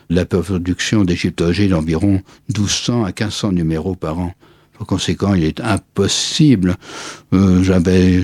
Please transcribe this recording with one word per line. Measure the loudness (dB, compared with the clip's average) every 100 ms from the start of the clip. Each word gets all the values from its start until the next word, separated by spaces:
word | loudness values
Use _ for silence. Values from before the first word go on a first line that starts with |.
| -2
la | -2
production | 0 -2 -2 -2 -2 -4 0 2
d'égyptologie | 2 0 -2 -2 0 2 0
d'environ | 0 0 0 0 0 -4 -12 -8
douze | -4 -2
cents | -4 -2 -2
à | -2
quinze | -4 -6
cents | -4 -2
numéros | 0 0 -2 -4 -6
par | -6 -6
an. | -6 -10 _ _ _ -14
Par | -6
conséquent, | -4 -4 -2 0
il | 2
est | 0 -2
impossible. | -2 -4 -4 -2 -2 -2 -2 2 4 4 2 -2 -8 -16 -16 -16 -2
Euh, | 2 4 4
j'avais | 4 2 4 4 4 4